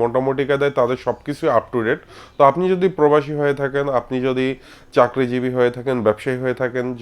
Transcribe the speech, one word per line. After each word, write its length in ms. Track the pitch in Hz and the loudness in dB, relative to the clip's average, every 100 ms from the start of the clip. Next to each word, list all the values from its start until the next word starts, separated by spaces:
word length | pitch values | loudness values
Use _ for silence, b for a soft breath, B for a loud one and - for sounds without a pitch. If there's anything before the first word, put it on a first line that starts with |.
মোটামুটি 420 | 117 127 135 135 135 | 0 0 0 -2 0
কায়দায় 240 | 139 143 131 | 0 0 0
তাদের 200 | 120 127 - | 0 0 -4
সব 120 | 120 - | -6 -6
কিছুই 240 | 143 160 117 | -4 0 0
up 80 | - | 0
to 60 | 123 110 | -2 -2
date। 180 | 156 - B B - | -2 -6 B B 2
তো 40 | 139 | 4
আপনি 140 | 165 185 | 4 0
যদি 140 | 185 185 180 | 0 0 2
প্রবাসী 340 | 147 151 143 147 | 4 4 0 -2
হয়ে 140 | 143 139 | -2 0
থাকেন, 240 | 139 139 143 127 | -2 -2 -2 -2
আপনি 180 | - 127 131 | -2 -2 -2
যদি 200 | 127 131 131 B B B - | 0 -2 -4 B B B 2
চাকরিজীবী 560 | 120 135 123 123 127 127 | 2 2 -2 -2 -2 2
হয়ে 140 | 123 123 | 0 0
থাকেন, 180 | 127 127 110 | -4 0 0
ব্যবসায়ী 320 | 107 139 127 | 0 -2 -4
হয়ে 120 | 127 123 | -4 -2
থাকেন, 240 | 127 123 123 120 | -4 -4 -6 -4